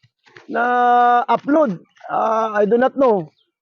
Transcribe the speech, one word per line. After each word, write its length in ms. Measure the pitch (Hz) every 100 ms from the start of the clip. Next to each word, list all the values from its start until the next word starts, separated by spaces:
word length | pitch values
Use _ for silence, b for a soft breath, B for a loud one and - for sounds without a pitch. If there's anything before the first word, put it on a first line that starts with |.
| _ _ _ - -
na 160 | 226 240 247 247 240 240 240
upload. 560 | 233 233 - 311 285 170 _ _ -
Ah, 480 | 156 220 220 220 208
I 80 | 208
do 80 | 233
not 180 | 262
know. 380 | 262 262 202 156 _ _ _